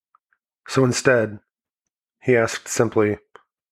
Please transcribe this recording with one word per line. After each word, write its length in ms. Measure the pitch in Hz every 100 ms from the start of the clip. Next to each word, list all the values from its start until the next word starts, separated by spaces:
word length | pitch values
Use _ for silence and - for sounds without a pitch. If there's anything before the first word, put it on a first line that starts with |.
| _ _ _ _ _ _ -
So 160 | -
instead, 560 | 127 117 139 123 110 104 _ _ _ _ _ _ _ _
he 160 | - 120
asked 320 | 113 - -
simply, 500 | - 113 110 104 101 _ - _ _ _